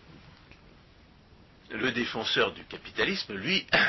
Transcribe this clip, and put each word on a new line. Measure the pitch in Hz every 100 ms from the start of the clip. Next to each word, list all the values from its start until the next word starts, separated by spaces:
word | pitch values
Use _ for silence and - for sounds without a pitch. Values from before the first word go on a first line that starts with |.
| - - - - - - - - - - - - - - - - -
le, | 110
le | 127
défenseur | 120 117 120 110 - 104
du | - -
capitalisme, | 95 - - 127 196 -
lui, | 101 127 190 - 170